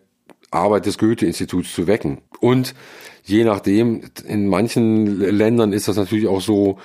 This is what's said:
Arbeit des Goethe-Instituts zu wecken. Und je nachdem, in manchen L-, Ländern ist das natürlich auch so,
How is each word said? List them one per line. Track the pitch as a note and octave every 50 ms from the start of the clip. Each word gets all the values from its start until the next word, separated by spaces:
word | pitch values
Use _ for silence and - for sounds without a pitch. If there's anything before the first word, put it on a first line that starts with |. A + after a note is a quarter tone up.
| _ _ _ _ _ - - _ _ _
Arbeit | - E2 F#2 G#2 G#2 G2+ F2+
des | G#2 F#2+
Goethe-Instituts | - G#2+ A2 A#2+ - A2 E2+ E2+ - F#2+ - - F2+ E2+ - -
zu | - F2
wecken. | E2 G#2 - - - C#3 - - _ - -
Und | - A#2+ B2+ C3 B2+ B2+ - - - - - - - - - - _
je | - G2+ A2+ A#2
nachdem, | A2+ G#2 F#2+ F#2+ G2+ G2 G#2+ A#2 A#2+ A2+ - - - - - -
in | - - G#2+ G2+ G2+
manchen | F2+ F2+ A2 A#2 - B2+ A#2 A2 A2 A2 G#2+ G#2 G2+ F2+
L-, | G2 F#2
Ländern | G#2 G2+ G#2+ A2 A#2+ A#2+ A2+ G#2 F#2+
ist | G#2 - -
das | F#2+
natürlich | G#2+ G2 F2+ A2+ G#2+ A2
auch | F#2+ G2 F#2+
so, | F2+ G#2+ G#2+ G2+ G2+ G2 F#2+ - -